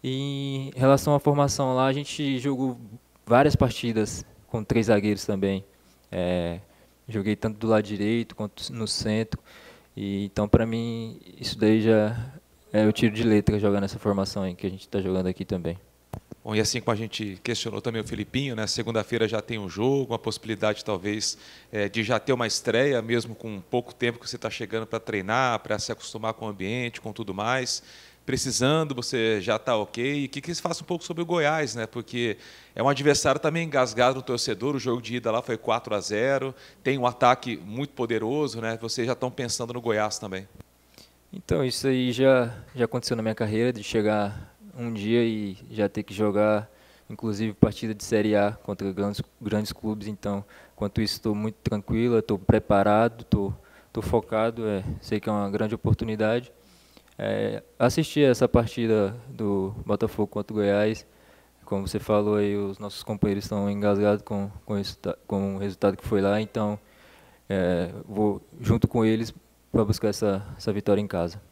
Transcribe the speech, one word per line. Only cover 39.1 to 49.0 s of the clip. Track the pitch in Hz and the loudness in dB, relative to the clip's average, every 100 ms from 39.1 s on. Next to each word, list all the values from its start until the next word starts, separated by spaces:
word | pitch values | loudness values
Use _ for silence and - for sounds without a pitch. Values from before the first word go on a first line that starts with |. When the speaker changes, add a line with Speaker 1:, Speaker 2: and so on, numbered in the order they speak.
| 120 | -2
Speaker 2:
tão | 127 | -4
pensando | - 120 - 117 | -4 -6 -4 -6
no | 120 | -4
Goiás | 117 107 107 - | 0 2 0 -4
também. | 104 95 98 - - _ _ - - _ _ | -8 -10 -10 -20 -20 _ _ -20 -20 _ _
Speaker 1:
Então, | 190 - 156 | -16 -2 0
isso | 131 113 135 | 0 0 0
aí | 127 127 | 2 0
já, | 120 135 131 120 117 - 131 | 4 6 6 4 -4 -14 -2
já | |
aconteceu | 117 123 - 117 | -2 0 -2 -2
na | |
minha | 110 | -2
carreira, | 107 107 110 120 | -2 -2 2 0
de | 117 | -2
chegar | 104 113 104 107 101 101 - _ - 131 | -2 0 2 2 0 -6 -16 _ -20 -10
um | 120 | -8
dia | 113 104 120 | -4 0 2
e | 117 110 101 95 - | 2 -2 -6 -10 -12
já | 110 101 | -2 -2
ter | - | -2
que | 104 | -8
jogar, | 95 107 101 107 107 107 - - - _ | 0 2 4 4 2 -2 -18 -20 -20 _
inclusive, | 110 113 101 110 | -8 -6 -2 -4
partida | 101 110 - 113 104 | 4 4 4 -6 -6
de | |
Série | - 110 107 104 | 0 2 4 4
A | 101 110 | 2 -2
contra | - 101 98 | -10 -6 -4
grandes, | 92 | -2